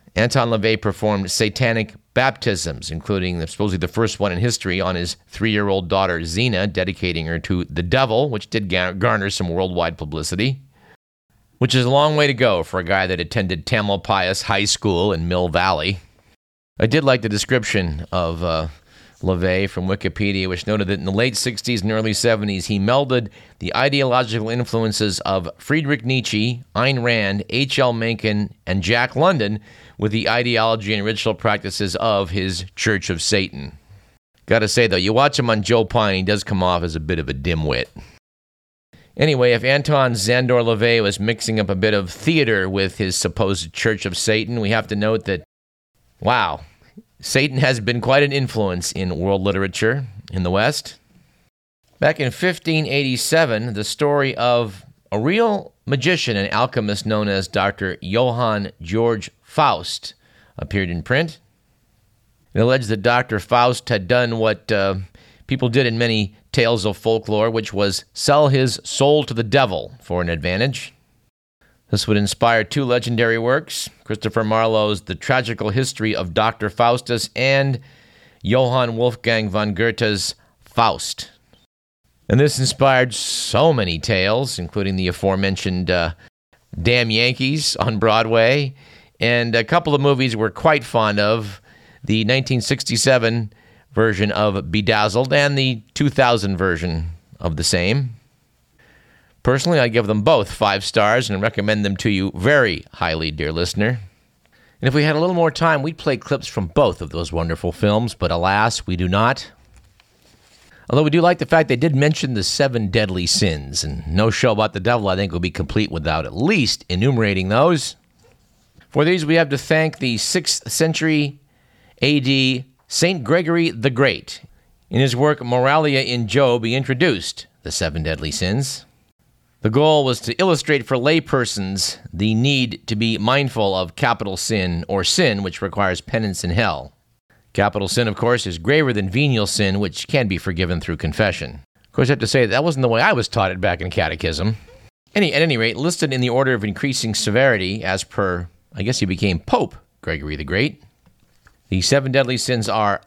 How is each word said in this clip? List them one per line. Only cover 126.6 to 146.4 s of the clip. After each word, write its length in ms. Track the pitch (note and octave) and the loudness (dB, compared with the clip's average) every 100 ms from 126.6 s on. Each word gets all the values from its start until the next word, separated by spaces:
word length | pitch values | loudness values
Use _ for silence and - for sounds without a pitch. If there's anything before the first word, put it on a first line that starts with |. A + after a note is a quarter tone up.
| A2 | 0
he 100 | B2+ | -2
introduced 720 | C3+ B2+ E3+ G#2 - - - _ | -2 0 2 0 -4 -12 -16 _
the 80 | D#2 | -10
seven 320 | - E2 D#2 | -4 -4 -2
deadly 280 | D#2 D2+ D#2 | -4 -4 -6
sins. 540 | - F2+ A2+ C3+ - - _ _ _ _ _ _ _ | -4 -2 -2 -4 -8 -16 _ _ _ _ _ _ _
The 80 | A2 | 0
goal 360 | A#2 D3+ D3+ C3+ | 4 4 4 2
was 160 | A#2+ | 0
to 120 | - A#2 | -4 0
illustrate 500 | F#3+ D#3+ - C#3+ A2+ | 2 2 2 -2 0
for 100 | C3 | 0
laypersons 1040 | C3 E3 - C#3 A#2 - F#2+ F#2+ - - - | 2 2 2 0 0 -2 -4 -4 -4 -6 -10
the 200 | E2+ G#2+ | -2 0
need 540 | A2 C3 C#3 B2 - - | 2 2 2 0 -4 -6
to 80 | G#2+ | -2
be 220 | A2+ A2 | 0 0
mindful 580 | G#2+ C3+ C#3 A#2 G2+ F#2+ | 0 0 0 0 0 0
of 220 | F2+ - | -4 -2
capital 400 | B2+ A#2 G2+ F#2 | 0 0 -4 -6
sin, 480 | - A2 F#2 E2+ E2+ | -2 -2 0 -2 -2
or 160 | G2 | -2
sin 400 | F2 - D#3+ G2+ | 0 2 2 0
which 180 | F#2+ - | -4 -6
requires 380 | G2+ E2 G2 F2+ | -6 -2 -2 -2
penance 460 | - A2+ G#2+ F2+ F2 | -4 -4 -2 -4 -2
in 60 | |
hell. 420 | F2 G#2+ D2+ C2 _ _ _ _ _ _ | 0 0 -2 -8 _ _ _ _ _ _
Capital 380 | - G2+ G2+ G2 | 0 0 0 -2
sin, 180 | - A#2 | 0 -2
of 80 | F#2+ | 0
course, 320 | A#2 A#2+ G2+ | 0 0 -2
is 100 | E2 | -4
graver 360 | E2 D3+ C#3+ | 0 2 2
than 160 | G#2 F#2+ | 0 -2
venial 360 | A2 C#3+ A#2+ G2+ | 0 0 0 0
sin, 360 | - G2+ G2 | 0 0 0
which 260 | G2+ - - | -2 -4 -2
can 220 | D3 A2+ | 0 0
be 80 | F2+ | -2
forgiven 420 | - E2+ F2 F2 | -4 -2 -2 -2
through 160 | - E2 | -4 -4
confession. 640 | E2 D#2 G#2+ E2+ C2+ C#2+ - _ | -2 0 0 -2 -8 -12 -20 _
Of 80 | _ | _
course, 160 | - C3 | 0 2
I 60 | |
have 60 | C#3+ | 2
to 80 | A2 | 2
say, 180 | C#3 A#2 | 2 2
that 180 | A2+ | 2
wasn't 200 | E3 C3+ | 0 0
the 40 | B2+ | 2
way 140 | A2+ | 2
I 100 | E3+ | 2
was 160 | D3+ A2 | 2 0
taught 240 | A#2+ F#2+ | 0 0
it 80 | F#2 | 0
back 220 | G2 F2+ | -2 -2
in 80 | F#2 | -4
catechism. 640 | F2+ D#2+ D#2 E2 D2+ G2 A2 - - - _ _ | -2 -2 -2 -4 -2 -2 -4 -8 -20 -20 _ _
Any, 200 | G3+ F3+ | 0 2
at 80 | C3+ | 2
any 160 | E3 A#2+ | 2 2
rate, 180 | A2+ A2 | 0 0
listed 380 | D#3 F3 D3+ | -2 -2 -2
in 80 | C3 | 0
the 80 | B2 | 0
order 240 | A#2+ | 2